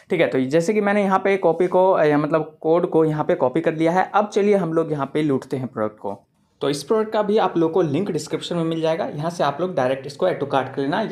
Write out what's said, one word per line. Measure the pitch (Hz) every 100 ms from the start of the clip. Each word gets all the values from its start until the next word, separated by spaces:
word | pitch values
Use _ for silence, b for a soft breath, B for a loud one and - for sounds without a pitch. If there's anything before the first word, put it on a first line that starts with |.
| -
ठीक | 180
है। | 147
तो | 135
जैसे | 131 156 165
कि | 214
मैंने | 202 208
यहाँ | 196 190
पे | 196 196
कॉपी | 180 165 180
को, | 185 185 180
या | 151 147
मतलब | 151 160 156 -
कोड | 160 165 180
को | 160
यहाँ | 160 156
पे | 151
कॉपी | 175 131 165
कर | 165
लिया | 156 160
है। | 180 185
अब | 208 214
चलिए | 214 202 196
हम | 165
लोग | 160 160
यहाँ | 151 135
पे | 151
लूटते | 156 135 - 135
हैं | 123
प्रोडक्ट | 120 107 107
को। | 101 101 _ _ _ _
तो | 143
इस | 147
प्रोडक्ट | - 220 214
का | 220
भी | 196 214
आप | 185 170
लोग | 160
को | 165
लिंक | 170 139 202
डिस्क्रिप्शन | 160 - 180 - 175
में |
मिल | 165 165
जाएगा, | 160 165 214
यहाँ | 165 165
से | 170
आप | 151 139
लोग | 180
डायरेक्ट | 156 127 131 139
इसको | - 185
ऐड | 160
टू | 143
कार्ट | 139 131
कर | 143
लेना | 139 185 196